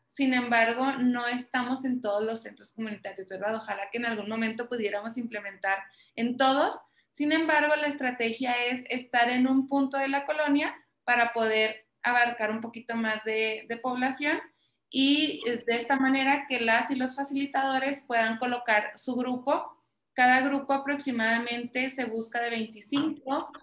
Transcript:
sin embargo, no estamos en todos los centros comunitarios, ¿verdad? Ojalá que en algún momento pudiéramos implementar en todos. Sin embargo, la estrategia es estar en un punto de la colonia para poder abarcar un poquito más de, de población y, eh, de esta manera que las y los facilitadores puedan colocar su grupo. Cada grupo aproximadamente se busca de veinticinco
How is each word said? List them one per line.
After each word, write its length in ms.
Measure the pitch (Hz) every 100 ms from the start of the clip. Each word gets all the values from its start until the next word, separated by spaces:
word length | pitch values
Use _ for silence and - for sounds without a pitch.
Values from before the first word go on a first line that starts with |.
| _
sin 280 | - 269
embargo, 600 | 254 240 233 226 240 269
no 340 | 254 247 247 240
estamos 560 | 247 - 254 247 262
en 160 | 269 247
todos 240 | 208 202
los 200 | 220 226
centros 280 | 214 202 -
comunitarios, 560 | - 220 202 202 190 190
¿verdad? 280 | 185 208 220
Ojalá 260 | 220 196 202
que 60 | 233
en 80 | 240
algún 240 | 214 208
momento 400 | 226 226 226 240
pudiéramos 480 | 240 202 202 220 240
implementar 640 | 233 208 202 190 190 196 - _ _ -
en 220 | 233 254
todos. 400 | 262 277 359 - - _ _
Sin 220 | - 294
embargo, 420 | 320 320 302 294 302
la 120 | 302
estrategia 680 | 285 254 247 233 226 254 240 240
es 140 | 247 247
estar 400 | 247 254 247 240
en 180 | 254 254
un 200 | 262 269
punto 300 | 277 277 277
de 100 | 269
la 180 | 277 285
colonia 480 | 302 294 285 320 - _ _
para 300 | - 240 233
poder 540 | 233 220 220 220 - _ _
abarcar 500 | 240 247 240 233 214
un 100 | 220
poquito 340 | 226 226 233 226
más 260 | 220 214 220
de, 400 | 220 220 220 -
de 80 | 226
población 600 | 254 247 262 262 294 359 - _ _ _ _
y, 520 | 254 269 294 302 - 233
eh, 160 | 233 -
de 80 | 233
esta 240 | 233 269
manera 460 | 262 269 269 285 -
que 140 | 247
las 280 | 226 226 254
y 60 | 262
los 220 | 254 262
facilitadores 800 | 277 277 277 269 269 262 269 277
puedan 380 | - 233 226 226
colocar 560 | 247 240 240 208 214 -
su 220 | - 240
grupo. 440 | 254 247 - 320 - - _ _ _
Cada 260 | - 247 254
grupo 320 | 269 277 -
aproximadamente 1200 | 269 269 285 277 233 220 233 240 240 240 254 262
se 160 | 262 240
busca 340 | 226 220 240
de 120 | 233
veinticinco 1000 | 226 220 - - 277 311 - 262 294 - -